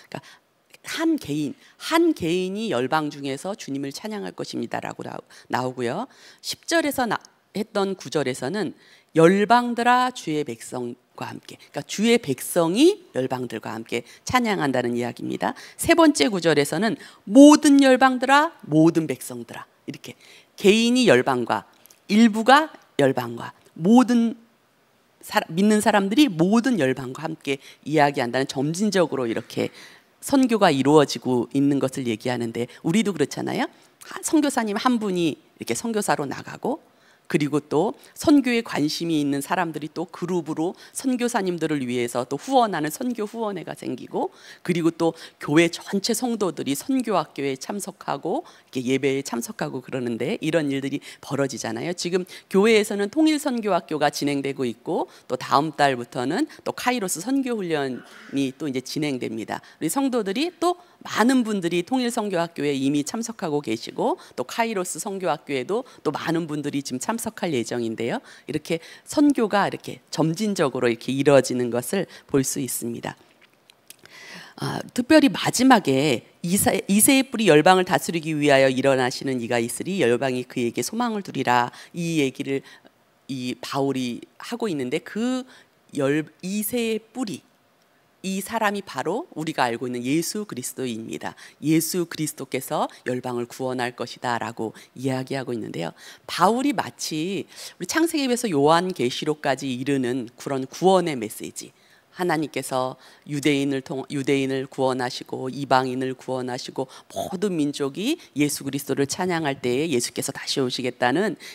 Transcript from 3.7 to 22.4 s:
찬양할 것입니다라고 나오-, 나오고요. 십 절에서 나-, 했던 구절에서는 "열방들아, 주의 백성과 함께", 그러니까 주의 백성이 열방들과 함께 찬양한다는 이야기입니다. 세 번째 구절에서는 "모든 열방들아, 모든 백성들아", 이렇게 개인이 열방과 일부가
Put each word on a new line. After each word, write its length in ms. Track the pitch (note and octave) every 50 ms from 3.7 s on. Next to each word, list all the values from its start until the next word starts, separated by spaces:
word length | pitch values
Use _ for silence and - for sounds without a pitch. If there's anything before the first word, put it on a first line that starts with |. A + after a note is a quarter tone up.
| C3+ C#3 C#3 -
찬양할 400 | - - - A3 G#3+ G3+ F#3+ F3+
것입니다라고 720 | E3+ - C#3+ - - B2 A#2+ A2+ - A#2 - - - - -
나오-, 160 | B2 - - - _ - - - -
나오고요. 600 | - A#2+ B2+ B2+ B2+ C3 B2 A#2 C3 F3+ A#3+ - _ _ - - - _
십 240 | - - - - _
절에서 400 | - D#4+ E4+ D#4 D4 C4+ - B3+
나-, 140 | A3+ D#3+ - - _ _ _ _ _ -
했던 380 | F#3 A3 - - G3+ G3 G3 F#3+
구절에서는 800 | - - C#3 - D#3+ C#3 B2+ B2+ - - C3 F#3 G#3+ G3 B2 - _ _ _ - _ _ _ -
"열방들아, 920 | D3+ D#3+ E3+ F#3+ G3 G#3 G3 A#3 A#3+ A#3+ A#3+ A#3 A3+ A#3 A#3+ B3 B3 B3+ B3+
주의 320 | B3 - - E3 D#3 D3+ D3
백성과 840 | - A#2 - - - - B2+ B2 A#2+ A#2+ - _ _ _ - B2+ A2+
함께", 300 | A#2 A#2 - - - -
그러니까 260 | - - - C#3+ C#3+
주의 340 | - - - G3+ A#3 A#3 A#3+
백성이 840 | - - C3 - - - - F3+ E3+ E3 F3 A3 D4 F4 G#4 G#4 - - -
열방들과 580 | B2+ B2+ B2+ B2+ B2+ B2+ A#2+ - A2 - A#2
함께 300 | A2 A2+ A2+ - - A#2 - - - - -
찬양한다는 720 | - - B3+ A#3+ A3 G3+ E3+ D#3 C#3 B2+ B2+ B2 A#2+ A#2+ A#2+
이야기입니다. 560 | A#2+ A#2+ B2 - - B2+ B2+ - - G2 - - - - - -
세 160 | - - E4
번째 360 | E4+ E4 D#4 C#4+ - C#4+ C4+
구절에서는 640 | G3+ F#3 D#3+ E3 D#3 C#3+ C#3+ - - D#3+ G#3 A3+ D#3+ - - - - - -
"모든 580 | - G3 C4 C#4+ D4 D4+ D4+ D4+ D#4 C#4 C#4 C#4
열방들아, 760 | C4+ C4 B3+ C4+ C4 C4 B3 A#3+ B3 C4+ C#4+ D4+ E4+ - -
모든 440 | - - C#3+ D#3 D#3+ E3 D#3+ E3 D#3+
백성들아", 640 | D3 C3 - - - B2 A#2+ A#2 - - - - - _ _ _
이렇게 300 | - - - - - A#2+ _ - - - - - _ _
개인이 520 | - - G3 G3+ A3+ A3+ A#3 B3 B3+ B3+ G3
열방과 600 | C3 B2 B2+ D3 C3 B2 A#2+ - A2+ G#2 - _ _ _ _ - - _ _ -
일부가 640 | G3 G#3+ A3+ A#3 G3+ A3